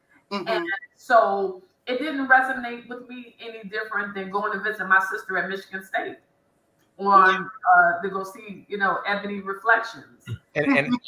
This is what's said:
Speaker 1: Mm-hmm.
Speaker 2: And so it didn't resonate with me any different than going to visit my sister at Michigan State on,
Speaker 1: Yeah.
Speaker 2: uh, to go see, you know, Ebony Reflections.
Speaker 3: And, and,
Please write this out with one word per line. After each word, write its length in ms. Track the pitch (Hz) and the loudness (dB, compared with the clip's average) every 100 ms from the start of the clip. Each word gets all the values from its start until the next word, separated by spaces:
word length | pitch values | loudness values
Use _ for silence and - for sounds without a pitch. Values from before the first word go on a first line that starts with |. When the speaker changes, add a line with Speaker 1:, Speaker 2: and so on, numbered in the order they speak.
| _ _ _ | _ _ _
Speaker 1:
Mm-hmm. 160 | 202 185 | -8 -4
Speaker 2:
And 180 | 180 170 - - _ | -4 -4 -8 -10 _
so 680 | - 233 196 196 190 185 - _ - | 2 4 4 0 -4 -6 -18 _ -6
it 140 | 262 | -4
didn't 280 | 311 277 262 | -4 -4 4
resonate 600 | 254 262 254 240 240 240 | 4 4 -2 -8 -10 -12
with 220 | 240 247 | -16 -14
me 260 | 247 233 - | -16 -18 -16
any 260 | 226 226 196 | -14 -14 -10
different 480 | 214 220 202 202 196 | -8 -6 -6 -6 -8
than 160 | 190 | -6
going 220 | 202 214 | -4 -2
to 60 | 202 | -2
visit 280 | 208 208 190 | -4 -6 2
my 160 | 190 - | 2 2
sister 260 | - - 185 | -4 -4 -4
at 120 | 185 | -4
Michigan 340 | 196 - 196 | -6 -10 -14
State 340 | - - - - _ _ _ _ _ _ _ - | -8 -6 -6 -10 _ _ _ _ _ _ _ -4
on, 320 | 196 196 185 | 6 8 8
Speaker 1:
Yeah. 180 | 185 180 - 180 180 | 4 -4 -2 4 6
Speaker 2:
uh, 260 | 175 170 | 6 2
to 80 | 196 | -4
go 140 | 190 | -6
see, 420 | 185 - 208 185 - | -8 -12 -16 -16 -10
you 80 | 202 | -2
know, 220 | 190 - 190 | 0 0 -2
Ebony 360 | 202 202 202 | -4 -4 -8
Reflections. 840 | 190 196 - 226 - 139 - _ - 113 _ 156 | -8 -4 2 2 0 -12 -20 _ -14 -14 _ -2
Speaker 3:
And, 100 | 156 254 | 2 2
and, 200 | 139 247 | 2 -2